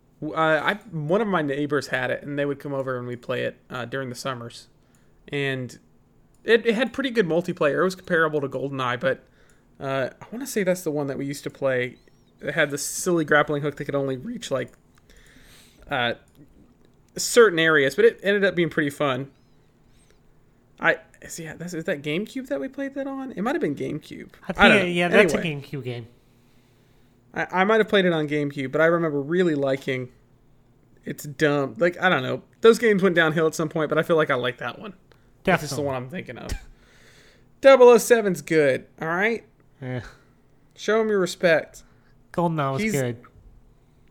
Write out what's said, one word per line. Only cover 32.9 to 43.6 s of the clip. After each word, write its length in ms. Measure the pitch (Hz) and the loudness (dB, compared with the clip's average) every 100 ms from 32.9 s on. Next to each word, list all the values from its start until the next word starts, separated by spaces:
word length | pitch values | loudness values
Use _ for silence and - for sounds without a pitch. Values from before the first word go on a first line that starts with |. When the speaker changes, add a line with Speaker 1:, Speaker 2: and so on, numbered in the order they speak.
| 202 | 4
Speaker 1:
went 120 | 190 170 | 2 4
downhill 320 | 160 156 160 | 2 2 0
at 80 | - | 0
some 120 | 160 | -4
point, 220 | 165 147 | -2 0
but 80 | 151 | 0
I 60 | |
feel 120 | 160 160 | 2 2
like 160 | 156 | 2
I 40 | 127 | 0
like 240 | 123 - | -2 -4
that 200 | 120 - | -10 -10
one. 140 | 214 - _ _ _ _ | -16 -18 _ _ _ _
That's 180 | - 175 | 0 0
just 80 | 147 | 0
the 100 | 143 | -4
Speaker 2:
Definitely. 40 | 143 | -4
Speaker 1:
one 100 | 131 | -4
I'm 60 | 127 | -8
thinking 280 | 180 - 117 | -12 -14 -12
of. 140 | - - - - _ _ - | -10 -10 -12 -20 _ _ -20
<laughs> 540 | - - _ _ - | -20 -20 _ _ 4
Double 280 | 269 269 247 | 6 10 10
oh 80 | 233 | 8
seven's 440 | - 233 202 156 | 6 2 2 -2
good, 440 | - 160 143 127 - - | 0 2 2 2 -4 -8
all 60 | 160 | -4
right? 340 | 175 214 226 - _ _ - | -2 -2 -2 -10 _ _ -14
Speaker 2:
Eh. 180 | 127 123 - - _ _ _ _ _ - | -8 -8 -10 -18 _ _ _ _ _ -10
Speaker 1:
Show 240 | - 220 | -2 0
him 80 | 220 | 2
your 100 | 202 | 0
respect. 640 | 175 - 175 151 - - - _ _ _ _ | -2 0 2 2 0 -16 -20 _ _ _ _
Speaker 2:
GoldenEye 420 | - 170 160 135 | -2 -2 0 -2
was 80 | 135 | 0
Speaker 1:
He's 100 | 214 | -2
Speaker 2:
good. 240 | 147 123 117 - - - - | 0 -2 -6 -14 -20 -20 -20